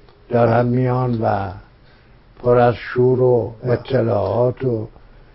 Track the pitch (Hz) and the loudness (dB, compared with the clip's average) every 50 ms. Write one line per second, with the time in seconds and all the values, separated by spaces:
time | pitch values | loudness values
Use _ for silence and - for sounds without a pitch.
0 | - - - _ - - 120 117 117 113 113 120 120 120 123 127 127 127 123 127 | -20 -20 -20 _ -12 -2 0 2 2 4 2 2 2 2 0 0 0 0 0 -2
1 | 127 123 120 110 113 107 104 98 98 95 98 101 - - _ _ - - - - | -2 -2 -2 -2 -2 -2 -2 -2 -4 -8 -10 -14 -18 -20 _ _ -20 -20 -20 -20
2 | _ - - - _ _ - - - 123 120 123 120 123 110 - - - - 123 | _ -20 -20 -20 _ _ -18 -6 0 2 4 4 4 2 2 -2 -8 -6 0 2
3 | 127 127 127 123 127 123 123 113 107 110 117 - - 123 113 - - - 143 120 | 2 2 4 2 2 2 2 2 0 -4 -10 -8 -4 -4 -4 -4 -4 -4 -2 -2
4 | 117 117 110 101 98 98 101 113 123 127 123 - 131 127 113 110 107 - - - | 0 0 0 -2 -2 -2 0 0 0 0 -2 -4 -4 -4 -4 -4 -6 -10 -14 -20
5 | - - - - - - | -20 -20 -20 -20 -20 -20